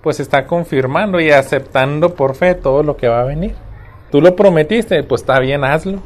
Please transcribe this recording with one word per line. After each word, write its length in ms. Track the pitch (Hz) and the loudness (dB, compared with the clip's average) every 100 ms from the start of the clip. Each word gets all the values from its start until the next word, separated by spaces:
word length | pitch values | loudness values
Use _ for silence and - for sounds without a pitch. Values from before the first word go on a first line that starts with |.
Pues 160 | 156 143 | -4 -4
está 260 | 135 139 131 | 0 -2 0
confirmando 720 | 170 165 143 131 151 208 180 | -4 -2 -2 -2 -2 -2 0
y 120 | 156 | 4
aceptando 800 | 143 135 143 127 135 135 147 170 | 4 2 -4 -2 -2 0 0 -2
por 220 | 175 135 131 | 0 -4 0
fe 180 | 180 | -2
todo 300 | 180 139 135 | 0 0 0
lo 120 | 151 139 | 0 -2
que 120 | 120 | 0
va 140 | 117 | 0
a 40 | 123 | -2
venir. 300 | 151 208 - - - - - - | -4 -8 -10 -16 -20 -20 -20 -2
Tú 100 | 143 | 4
lo 140 | 165 180 | 4 4
prometiste, 640 | 202 165 151 226 220 165 | 4 4 2 -2 0 -2
pues 200 | - 117 | -2 -4
está 180 | - 131 | 0 0
bien, 240 | 131 143 | 0 -2
hazlo. 360 | 135 156 185 196 | 0 -2 -4 -8